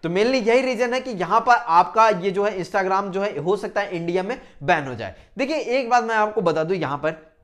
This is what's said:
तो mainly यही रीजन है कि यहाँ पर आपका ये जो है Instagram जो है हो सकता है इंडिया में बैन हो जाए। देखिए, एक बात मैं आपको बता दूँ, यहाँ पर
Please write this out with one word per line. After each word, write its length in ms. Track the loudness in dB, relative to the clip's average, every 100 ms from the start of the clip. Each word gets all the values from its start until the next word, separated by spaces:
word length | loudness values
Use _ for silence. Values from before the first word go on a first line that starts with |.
तो 60 | -2
mainly 380 | 0 2 2 2
यही 140 | 2
रीजन 320 | 2 -2 -2
है 60 | -2
कि 120 | -4
यहाँ 280 | -6 0 2
पर 160 | 4 4
आपका 540 | 6 4 4 4 4
ये 220 | 4 -2
जो 120 | 0
है 140 | -2 -2
Instagram 460 | -4 -2 0 0
जो 180 | -2 -4
है 160 | -4 -4
हो 180 | -2 -2
सकता 260 | -2 -4
है 140 | -4 -4
इंडिया 280 | -2 -2
में 180 | -2 -8 -10 -10
बैन 240 | 0 0 0
हो 80 | -8
जाए। 200 | -10 -12 -20 -6
देखिए, 200 | -4 -4
एक 320 | -2 -2 2
बात 140 | 0
मैं 120 | 2 0
आपको 260 | 0 0
बता 220 | 0 0
दूँ, 140 | -2 -2
यहाँ 200 | -4 -2
पर 360 | -4 -6 -16 _